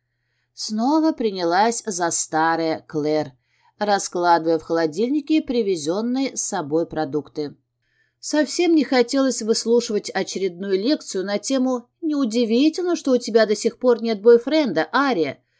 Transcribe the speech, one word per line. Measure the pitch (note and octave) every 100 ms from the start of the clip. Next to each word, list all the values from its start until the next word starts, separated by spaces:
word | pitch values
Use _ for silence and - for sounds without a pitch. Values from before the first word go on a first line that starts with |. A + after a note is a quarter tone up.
| _ _ _ _ _
Снова | - - G#3+ B3 D#4 D#4
принялась | D#4 A3+ F#3+ E3+ F3+ A3 A3+
за | - F3+ F3
старое | D#3 - D#3 D#3+ E3 E3 D#3 -
Клэр, | D#3 D3+ D#3 C#3+ - _ _ _ -
раскладывая | G#3 G3 - F3+ F3 E3+ D#3+ D#3+
в |
холодильнике | - E3 D#3+ D3+ A#3+ D4+ C#4 D#4
привезенные | D#4 A#3+ G3+ F3+ D3 F#3 A#3 B3+ C4+
с | -
собой | - F#3+ D3 D#3+ D#3+
продукты. | D#3 D3+ D3 - - D3 - _ _ _ _ _ _
Совсем | - D4+ D4 - F4
не | D#4+
хотелось | B3 C4 A#3+ C#4 C4+ B3
выслушивать | G#3+ A3+ A3+ A#3 A#3 G#3 -
очередную | - F#3 F#3 F#3+ E3+ G3+ F#3+
лекцию | G#3+ D4+ - F#3+ F#3
на | G#3
тему | - C4+ B3+ B3 A#3+ _
"Неудивительно, | E4 D4 B3+ A3+ A#3 A#3 D4+ D#4 F4+ E4
что | -
у | B3
тебя | A#3+ A3
до | G#3+
сих | G#3 A3+ -
пор | B3+ A#3
нет | A#3 G#3+
бойфренда, | G#3+ A#3 A#3+ D#4 C4+ D#3+ D3+
Ария", | C4 C#4 G#3 D3 - _